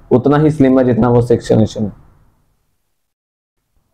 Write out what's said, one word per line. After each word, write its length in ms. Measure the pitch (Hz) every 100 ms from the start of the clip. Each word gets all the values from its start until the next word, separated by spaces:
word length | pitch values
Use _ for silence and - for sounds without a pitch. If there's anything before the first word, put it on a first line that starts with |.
| -
उतना 280 | 123 131 147
ही 120 | 156
slim 280 | 151 135 131
है 60 |
जितना 240 | 127 110 120
वो 120 | 120
सिक्स 260 | 117 117 -
जनरेशन 360 | 113 107 110
है। 80 | 104 - - _ _ _ _ _ _ _ _ _ _ _ _ _ _ _ _ _ _